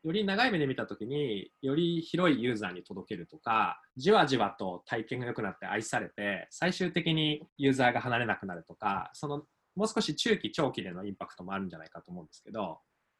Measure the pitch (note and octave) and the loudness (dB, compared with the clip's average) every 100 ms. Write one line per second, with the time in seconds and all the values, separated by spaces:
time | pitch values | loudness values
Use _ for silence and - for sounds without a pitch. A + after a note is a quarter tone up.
0 | D#3+ F#3+ G3 G3 B3+ F#3 C#3 B2+ A2+ G2+ | 0 0 2 4 4 4 2 0 -4 -6
1 | G#2+ D3 C#3+ G2+ - _ C3+ C#3+ E3+ E3+ | -4 -2 -2 -2 -6 _ 0 2 2 0
2 | - E3 F3+ B2+ A#2+ A2+ G2+ F2+ - F#2 | -2 2 4 4 2 0 -4 -6 -10 -12
3 | F2+ F2 E2+ D#2 - A2 F#2 E2 _ - | -8 -10 -10 -10 0 2 2 -2 _ -2
4 | C#3+ G#3+ D3+ C3 G2+ - F#2+ F2 - A#2 | 6 6 6 4 2 0 -6 -6 -4 -4
5 | A2 B2 A#2+ A#2 G2+ - F#2+ G#2 G#2+ B2+ | -4 -6 -4 -4 -4 -6 -6 -4 -2 -4
6 | F2 - G2+ F#2+ - - E3+ F#3 F3+ F3 | -4 -6 -4 -4 -6 -2 -2 0 -2 0
7 | E3 D#3+ D#3 D3+ - - C#3 C3 B2 B2 | 2 2 2 -2 -6 2 4 6 4 4
8 | B2 A#2+ A#2+ G2 G2 F2 - E2+ G#2 G2 | 0 0 0 -2 -4 -10 -12 -6 -2 -2
9 | F2 - D3 C#3+ - _ _ - G#3+ - | -4 -8 -6 -6 -8 _ _ -2 0 0
10 | G3+ D3+ - G3+ G#2+ - C#3 G2 F#2 F2+ | -2 0 2 2 2 0 0 0 -6 -6
11 | G2+ F#2+ F2 - F2+ G2 F#2+ E2 D#2+ E2 | -8 -8 -12 -12 -8 -6 -6 -8 -16 -18
12 | F2 F2+ E2+ - - G#2+ F#2 D#2 _ _ | -14 -14 -14 -20 -12 -6 -6 -8 _ _
13 | _ _ | _ _